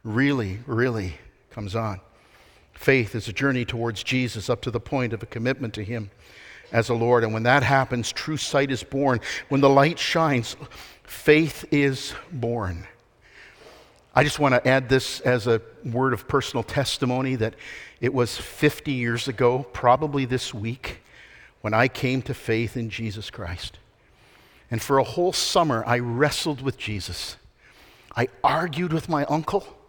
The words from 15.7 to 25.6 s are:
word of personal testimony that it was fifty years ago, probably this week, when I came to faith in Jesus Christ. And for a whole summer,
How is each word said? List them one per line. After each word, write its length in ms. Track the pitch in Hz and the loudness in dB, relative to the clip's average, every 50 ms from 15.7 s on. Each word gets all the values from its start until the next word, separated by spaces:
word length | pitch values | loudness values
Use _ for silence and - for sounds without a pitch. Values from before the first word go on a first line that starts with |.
| - - - | -20 -12 -10
word 300 | 123 113 123 131 135 123 | -4 -2 0 2 2 0
of 120 | 110 - | -2 -2
personal 380 | - - 139 - - - 123 110 | 0 0 0 0 0 -4 -4 -4
testimony 720 | - - 147 131 - - - 139 123 127 131 131 131 131 | -2 -2 -2 -2 -2 -2 -2 0 0 0 0 -2 -2 -2
that 200 | 117 110 110 - - - - - - - - - _ | -2 -2 -4 -4 -10 -18 -18 -16 -18 -18 -20 -10 _
it 140 | - 127 139 | -2 0 2
was 240 | 127 120 110 - | 2 0 0 -2
fifty 560 | - - - - - 151 147 - - - 151 139 | -10 -12 -14 -2 2 2 2 2 0 -6 -4 -2
years 340 | 127 120 117 117 117 - | -2 0 0 -2 -2 -2
ago, 380 | 139 117 107 127 120 123 127 - - - | -6 0 4 4 4 4 2 -4 -8 -8
probably 500 | - - 123 123 147 156 151 143 139 135 | 2 4 6 6 6 4 -2 0 -2 0
this 300 | 117 127 117 - - - | 0 -2 -2 -2 -6 -8
week, 480 | 107 101 113 120 - - - - - _ _ - - - - - - - - _ _ | -6 -6 -6 -6 -6 -10 -14 -14 -14 _ _ -20 -20 -20 -20 -20 -20 -20 -20 _ _
when 140 | - 107 107 | -4 0 2
I 160 | 110 127 135 | 4 2 2
came 320 | - - - 127 131 135 | 0 -2 -2 0 0 -2
to 120 | 117 - 127 | -2 -6 -10
faith 440 | - - - 113 113 117 107 - | -8 -2 0 0 0 0 -2 -4
in 120 | 127 117 110 | -6 -8 -6
Jesus 400 | - - 113 110 98 110 101 - | -8 -6 -8 -8 -8 -8 -12 -12
Christ. 500 | - - 87 85 90 87 - - - - _ _ _ _ _ _ _ _ _ _ _ _ _ _ _ _ _ _ | -12 -10 -10 -10 -8 -10 -10 -14 -14 -18 _ _ _ _ _ _ _ _ _ _ _ _ _ _ _ _ _ _
And 100 | 120 107 | -6 -6
for 160 | - - 139 | 0 2 2
a 60 | 135 131 | 2 2
whole 300 | - - 175 175 185 180 | 2 0 0 0 0 0
summer, 500 | - - - - 196 | 0 -2 2 2 2